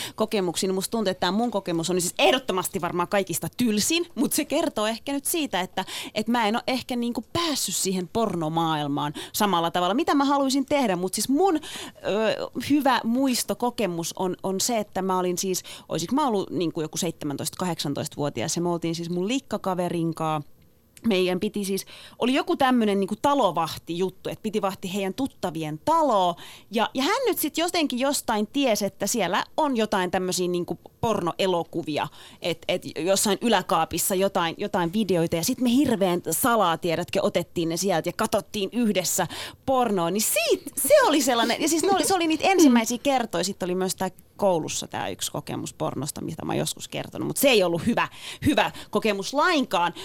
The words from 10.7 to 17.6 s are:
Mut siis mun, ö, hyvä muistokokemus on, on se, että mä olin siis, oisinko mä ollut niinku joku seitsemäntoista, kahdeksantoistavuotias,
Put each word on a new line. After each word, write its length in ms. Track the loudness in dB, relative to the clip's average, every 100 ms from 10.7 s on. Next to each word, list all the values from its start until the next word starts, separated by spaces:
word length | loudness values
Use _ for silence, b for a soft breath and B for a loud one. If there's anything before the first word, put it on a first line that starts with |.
| 2 2 0
Mut 180 | -2
siis 160 | -4 0
mun, 260 | 2 4 2
ö, 40 | B B -14 -8 -4 0 0 -2 -6 -8 0
hyvä 320 | 2 4 2
muistokokemus 1080 | 2 2 2 0 -2 -2 -2 0 -2 -2 -6 -4
on, 160 | -4 -2
on 160 | -4 -2
se, 160 | 0 -2
että 240 | -2 -2
mä 180 | 0 0
olin 180 | 0 0
siis, 260 | -2 -4 B B B
oisinko 260 | -4 0 0
mä 120 | 2
ollut 220 | 0 -2
niinku 320 | -2 -2 -2
joku 160 | -6 -4
seitsemäntoista, 580 | -4 -4 -6 -4 -6
kahdeksantoistavuotias, 960 | -4